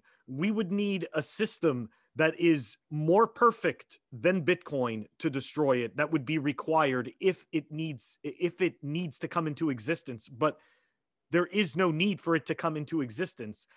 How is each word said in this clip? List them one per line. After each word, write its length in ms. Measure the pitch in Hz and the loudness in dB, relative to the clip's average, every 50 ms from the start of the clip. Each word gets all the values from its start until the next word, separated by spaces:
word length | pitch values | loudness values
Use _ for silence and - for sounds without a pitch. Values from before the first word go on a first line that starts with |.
| _ _ _ _ _ - | _ _ _ _ _ -10
we 240 | 131 135 170 208 | -6 -2 -2 0
would 180 | 214 214 214 170 | 0 0 -2 -2
need 380 | 196 202 208 202 196 190 165 - - | -2 -2 0 0 -2 -2 -4 -4 -4
a 100 | 156 143 | -4 -4
system 640 | - - - 214 208 - - - 160 131 123 117 - _ _ _ _ - 123 | -4 -4 -4 -4 -4 -2 0 0 0 0 0 -4 -10 _ _ _ _ -2 0
that 200 | 160 160 160 - | 0 0 2 2
is 380 | 175 170 160 143 127 - - - _ - | 4 4 4 4 0 -6 -12 -16 _ -8
more 360 | 156 151 151 160 180 208 226 | -6 -2 2 4 6 6 6
perfect 760 | 220 - - 240 233 220 - - 165 123 - - _ - - _ _ | 4 4 4 4 4 4 4 0 -2 -2 -4 -8 _ -20 -20 _ _
than 320 | - 117 110 175 190 190 143 | -8 0 2 2 2 2 2
Bitcoin 640 | 147 180 180 - - 151 135 123 117 113 110 104 - _ - | 0 0 0 -2 -6 -2 -2 0 0 -2 -4 -8 -10 _ -4
to 100 | - 160 | -4 -2
destroy 480 | 131 135 127 - - 147 151 135 127 123 | -2 -2 -6 -4 -2 0 2 4 4 2
it. 180 | 120 110 - | 2 -2 -2
That 160 | 131 151 151 | -2 -2 0
would 140 | 160 151 127 | 0 -2 -2
be 140 | 120 156 160 | -2 -4 -2
required 720 | 135 147 143 - - - 160 156 151 139 127 127 117 131 - - | -2 -2 -4 -4 -2 0 2 4 4 4 2 0 -2 -4 -4 -2
if 240 | - 190 175 - - _ - | 0 0 0 0 -4 _ -4
it 180 | 160 135 - | -4 -4 -4
needs, 460 | 151 156 160 160 143 120 - - - _ | -6 -6 -6 -6 -6 -10 -12 -16 -16 _
if 380 | - 147 - - 165 170 170 - | -12 -10 -8 -4 -4 -4 -2 0
it 240 | 185 165 - _ - | 0 -2 -2 _ -8
needs 340 | 143 147 170 180 156 - - | -6 -4 -4 -4 -6 -8 -8
to 100 | - - | -8 -4
come 180 | - 170 165 156 | -2 -2 -2 -2
into 220 | 143 - 165 156 | -2 -2 -2 -2
existence. 580 | 131 117 104 131 165 - - - 123 107 - - | -2 -2 -2 -4 -4 -4 -4 -10 -12 -12 -12 -14
But 300 | 139 117 156 151 - - _ _ _ _ _ _ _ _ _ _ _ _ _ - | -6 0 0 0 0 -2 _ _ _ _ _ _ _ _ _ _ _ _ _ 0
there 160 | 151 170 175 | 0 0 0
is 320 | - 190 208 208 151 120 170 | 2 0 0 0 0 2 2
no 140 | 190 175 | 2 2
need 280 | 156 156 185 208 185 - | 2 2 2 0 0 -2
for 160 | - 165 165 | 0 0 0
it 100 | 156 - - | 0 0 -2
to 80 | 156 | -4
come 200 | - - 165 156 | -2 -2 -2 -2
into 260 | 151 147 - 165 160 | -2 -4 -4 -2 -2
existence. 680 | 135 120 107 123 180 - - - 117 107 104 - - - _ | -2 -2 -4 -4 -6 -6 -6 -8 -10 -10 -12 -14 -18 -20 _